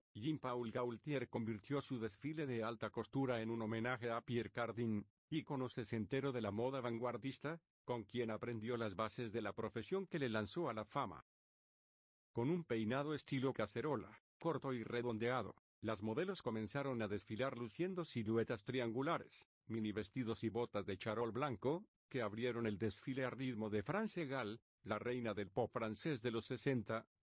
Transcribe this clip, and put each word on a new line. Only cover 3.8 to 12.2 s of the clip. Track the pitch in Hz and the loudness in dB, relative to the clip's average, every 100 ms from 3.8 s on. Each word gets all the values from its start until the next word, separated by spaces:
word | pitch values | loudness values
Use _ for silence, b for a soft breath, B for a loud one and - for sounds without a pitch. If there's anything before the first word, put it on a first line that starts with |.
| 117 127 120 | 2 0 0
a | 117 | -2
Pierre | - 120 104 | 2 0 2
Cardin, | - 117 110 117 107 - _ _ | 0 -2 2 2 2 -2 _ _
ícono | 156 - 139 127 | -4 -2 -2 -2
sesentero | - 110 117 101 135 139 | -2 -2 0 2 2 2
de | 123 | 0
la | 104 | 0
moda | 101 127 135 | 2 0 0
vanguardista, | 120 113 120 117 135 127 143 165 _ _ | -2 0 0 -2 -4 -4 -6 -6 _ _
con | - 120 104 | -4 -4 -2
quien | 120 113 | 0 0
aprendió | 107 117 117 110 120 | 0 -2 -2 -2 0
las | 110 90 | 0 0
bases | 110 - 117 | -2 -2 -4
de | 110 | -2
la | 101 | -2
profesión | 95 107 117 104 190 190 | -2 -2 -4 -2 -2 0
que | 170 | 0
le | 131 | 2
lanzó | 110 104 175 156 | 2 0 0 -2
a | |
la | 110 107 | -2 -2
fama. | 143 117 78 - _ _ _ _ _ _ _ _ _ | -2 -2 -4 -14 _ _ _ _ _ _ _ _ _